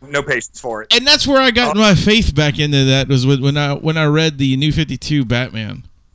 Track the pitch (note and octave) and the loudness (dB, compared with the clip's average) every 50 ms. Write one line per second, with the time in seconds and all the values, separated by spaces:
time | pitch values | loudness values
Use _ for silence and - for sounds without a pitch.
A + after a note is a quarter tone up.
0 | C3+ C#3 C#3+ C#3+ C#3+ D3 C3 A#2 - - - - - B2 A2+ G#2+ A2 - A#3 A#3+ | -4 -6 -6 -6 -2 -2 -4 -4 -4 -8 -16 -14 -10 -10 -10 -10 -4 -2 -2 0
1 | B3+ C#4+ D4+ - - C4+ C#4 C4+ C4 B3+ A3+ A#3 B3 E3+ D#3+ G#3 A3 G#3 F#3 - | 2 0 0 0 2 2 2 2 2 2 2 2 0 0 2 2 4 4 4 4
2 | - G3+ A3 A3+ F3+ - C#3+ D3 D3+ D3 - D#3 D3 D3 C#3+ C#3 C3+ C3 C3 C3+ | 4 4 2 4 2 2 0 2 0 0 0 -2 -2 0 0 2 2 2 2 0
3 | C3 C3 C#3 B2+ B2 C3+ C#3+ C3 C3 C#3 C#3+ D3 D3 C#3 C#3+ - - D#3 D#3+ D#3+ | 0 0 0 2 2 2 2 2 0 0 0 0 -2 -4 -4 -4 -4 -4 -2 0
4 | D#3 D3 D3 D#3 D#3+ D#3+ D3+ C3+ C#3 C3+ C3 C3 D3 D#3 D3+ E3 D#3 C#3 C3 B2 | 0 2 2 2 0 0 0 -2 0 0 0 0 0 0 0 0 -2 -2 -6 -10
5 | - - D3+ D3 B2+ G#2+ A#2+ A#2+ B2+ - - A2 A2 G#2 G2 - - - - _ | -6 -2 -2 -2 0 -2 -2 -4 -4 -6 -8 -10 -10 -10 -12 -14 -16 -20 -20 _
6 | _ _ | _ _